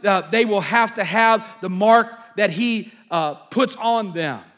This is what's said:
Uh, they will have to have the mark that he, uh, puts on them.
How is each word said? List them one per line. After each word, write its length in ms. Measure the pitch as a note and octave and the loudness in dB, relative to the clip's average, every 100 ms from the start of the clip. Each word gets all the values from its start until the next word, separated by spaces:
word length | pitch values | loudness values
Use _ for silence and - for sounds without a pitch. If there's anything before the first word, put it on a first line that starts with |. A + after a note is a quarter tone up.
Uh, 200 | G3+ F#3+ D#3 | 2 0 0
they 140 | A3 | 0
will 160 | A#3 G3+ | 2 0
have 340 | D3+ A#3 A3+ | 0 0 0
to 100 | A3+ | -2
have 420 | F3+ G#3 A3+ A3 A3 - | -2 2 4 2 -2 -12
the 100 | F#3 | -8
mark 380 | F#3 G#3+ A#3 A3+ - - - | 0 4 6 4 -8 -14 -2
that 140 | G#3 | -2
he, 420 | D#3+ A#3+ A3 - - _ | 0 -2 -2 -6 -18 _
uh, 220 | E3+ D3+ | -4 -4
puts 420 | D3 - - B3+ - | -6 -6 -2 -2 -2
on 360 | A3+ A#3 G#3 | -2 -2 -2
them. 300 | E3 D#3 A#2 - | -6 -6 -8 -14